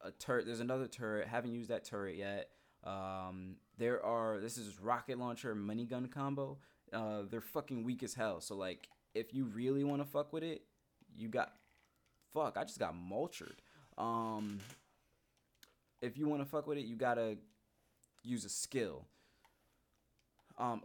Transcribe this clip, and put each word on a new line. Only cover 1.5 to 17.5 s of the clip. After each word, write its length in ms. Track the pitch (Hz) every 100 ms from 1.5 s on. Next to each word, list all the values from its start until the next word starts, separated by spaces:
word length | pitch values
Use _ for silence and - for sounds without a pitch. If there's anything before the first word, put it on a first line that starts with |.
used 160 | 117 117
that 160 | 113 -
turret 320 | 104 98 87
yet. 320 | 98 101 - - _ _
Um, 720 | - 98 95 95 92 95 92 95 _ -
there 260 | 117 123
are, 360 | 101 117 113 107
this 180 | 113 117
is 220 | 104 92
rocket 360 | 104 120 127 123
launcher, 380 | 123 117 127 107
minigun 560 | 101 110 117 123 127
combo. 460 | 143 139 139 139 139 - _ -
Uh, 300 | 110 110 107 101
they're 100 | 113
fucking 440 | - 151 139 127
weak 200 | 117 123
as 120 | 123 127
hell. 260 | 110 85
So, 140 | - 98
like, 340 | 92 90 - - _
if 200 | 110 113
you 120 | 135 123
really 380 | 107 127 139
wanna 220 | 143 143 143
fuck 280 | 147 147
with 100 | 160
it, 200 | 165 156 - _ _ _ - -
you 140 | 110
got, 240 | 117 - - _ _ _ _ _ _ _
fuck, 240 | 151 143 98
I 60 |
just 160 | 208 -
got 160 | 92 85
mulchered. 680 | 87 104 160 - - - - - - -
Um, 600 | 113 113 113 107 107 101 110 - _ _ _ _ _ _ _ _ - _ _ _
if 160 | 123 131
you 100 | 151
wanna 180 | 147 139
fuck 220 | 151 151
with 100 | 147
it, 80 | 117
you 100 | 113
gotta 420 | 127 117 113 104 -